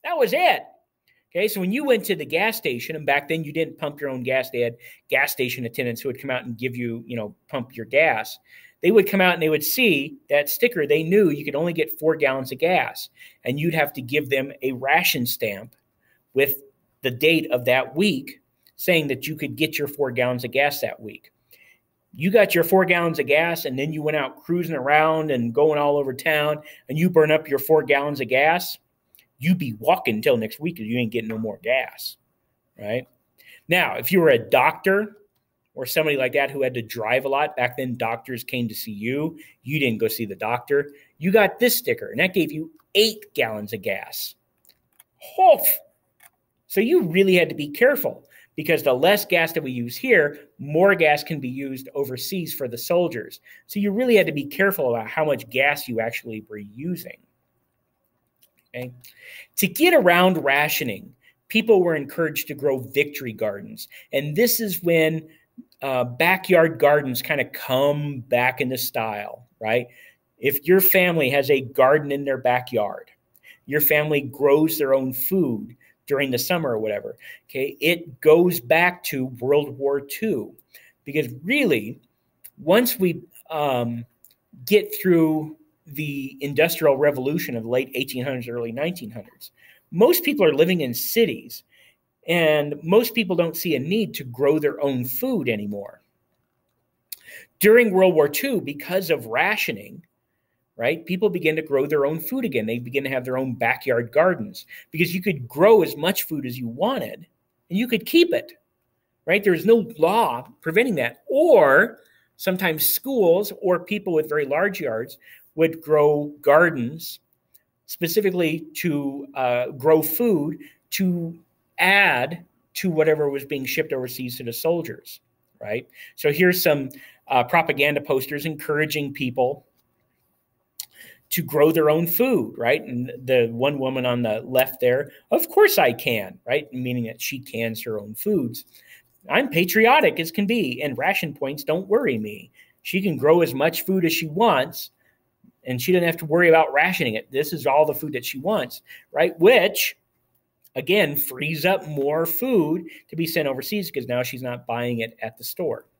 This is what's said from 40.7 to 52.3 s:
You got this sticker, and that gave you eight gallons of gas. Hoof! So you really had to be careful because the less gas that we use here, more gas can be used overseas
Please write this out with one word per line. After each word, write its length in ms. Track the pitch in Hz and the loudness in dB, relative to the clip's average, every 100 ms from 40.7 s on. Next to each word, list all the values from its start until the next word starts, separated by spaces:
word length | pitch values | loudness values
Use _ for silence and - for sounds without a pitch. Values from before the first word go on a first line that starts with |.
| 143 143 - _ _ | -2 -2 -14 _ _
You 120 | 170 | 2
got 280 | 214 196 - | 4 2 2
this 180 | 240 - | 0 0
sticker, 300 | - 117 104 | -2 -4 -4
and 120 | 120 | -2
that 140 | 185 | 0
gave 180 | 185 151 | 0 -2
you 200 | 156 160 _ _ 196 | -4 -10 _ _ -2
eight 360 | 220 214 - - | -2 -6 -12 -4
gallons 380 | 113 107 104 | -4 -4 -8
of 100 | 110 | -8
gas. 500 | 101 98 - - - - _ _ _ _ _ _ _ _ - - | -6 -8 -10 -12 -12 -16 _ _ _ _ _ _ _ _ -12 4
Hoof! 260 | 740 302 - - _ _ _ _ - _ _ _ _ | 6 6 2 -4 _ _ _ _ -20 _ _ _ _
So 160 | - | -2
you 220 | 233 359 | 2 2
really 320 | 170 180 196 175 | 2 2 4 4
had 140 | 160 | 2
to 60 | - | -2
be 140 | 147 | -8
careful 580 | 143 247 277 - - _ _ _ - | 2 2 2 -4 -8 _ _ _ -8
because 260 | 147 160 | -2 0
the 120 | 143 | 2
less 300 | 127 160 202 | 2 4 2
gas 300 | - 170 160 | 2 0 0
that 80 | 165 | -4
we 100 | 143 | -6
use 240 | 123 120 - | -6 -8 -6
here, 520 | 262 208 147 147 - _ | 2 4 4 -4 -20 _
more 380 | 139 156 196 180 | -4 2 4 4
gas 280 | 156 147 | 4 2
can 160 | - 156 | -2 -8
be 80 | 127 | -8
used 420 | 131 139 131 131 | -8 -10 -10 -10
overseas 600 | - 131 127 - | -6 -6 -6 -8